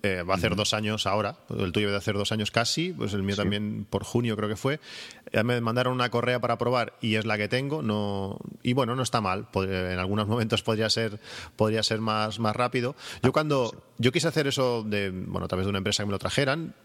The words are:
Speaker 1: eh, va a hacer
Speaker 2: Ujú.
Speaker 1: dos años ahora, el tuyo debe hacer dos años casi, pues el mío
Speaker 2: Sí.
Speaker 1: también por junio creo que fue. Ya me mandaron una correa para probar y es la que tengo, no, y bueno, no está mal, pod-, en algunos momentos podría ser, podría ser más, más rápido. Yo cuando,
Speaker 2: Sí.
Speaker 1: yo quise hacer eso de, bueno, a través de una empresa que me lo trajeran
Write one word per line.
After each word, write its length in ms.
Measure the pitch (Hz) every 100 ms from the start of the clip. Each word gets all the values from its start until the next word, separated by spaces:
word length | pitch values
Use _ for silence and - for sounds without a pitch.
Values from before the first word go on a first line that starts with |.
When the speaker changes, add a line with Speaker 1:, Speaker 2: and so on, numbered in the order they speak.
Speaker 1:
eh, 200 | 101 92
va 100 | 87
a 40 | 95
hacer 140 | 110
Speaker 2:
Ujú. 40 | 104
Speaker 1:
dos 120 | 104
años 340 | 107 107 107 98
ahora, 300 | 101 101 - -
el 220 | - 95
tuyo 160 | 95 104
debe 100 | 101
hacer 160 | 104 101
dos 160 | 101
años 180 | 110 104
casi, 420 | - 120 - 175
pues 200 | 175 107
el 100 | 98
mío 120 | 95
Speaker 2:
Sí. 80 | 101
Speaker 1:
también 440 | 101 104 104 110 101
por 140 | 98
junio 300 | - 120 120 107
creo 120 | 107
que 80 | 110
fue. 240 | 135 147 - - - - -
Ya 120 | -
me 180 | 113 123
mandaron 320 | 117 120 127
una 180 | 127 123
correa 300 | 120 120 123
para 160 | 120 117
probar 380 | 120 123 110 -
y 120 | 117 107
es 100 | 110
la 100 | 107
que 120 | 104
tengo, 340 | 123 139 156
no, 560 | 113 104 101 98 98 - - -
y 100 | 123
bueno, 240 | 123 117 127
no 60 |
está 180 | 123 120
mal, 300 | 101 95 113
pod-, 180 | 98 95
en 300 | 95 92 90
algunos 280 | 92 104 104
momentos 360 | 117 110 113
podría 260 | - 110 110
ser, 320 | 113 113 104 - - - -
podría 260 | 107 110
ser 180 | 107 110
más, 380 | 110 107 107 104
más 180 | 110 107
rápido. 380 | 123 131 120 - - -
Yo 100 | 127
cuando, 360 | 151 156 139 117
Speaker 2:
Sí. 80 | - - -
Speaker 1:
yo 140 | 120
quise 160 | 156 151
hacer 180 | 151 139
eso 360 | 135 127 117
de, 260 | 107 104 98
bueno, 340 | 92 90 90
a 40 | 90
través 180 | 92 95
de 40 |
una 80 | 98
empresa 240 | 101 -
que 40 | 104
me 60 |
lo 60 | 98
trajeran 560 | 98 - 135 151 160 -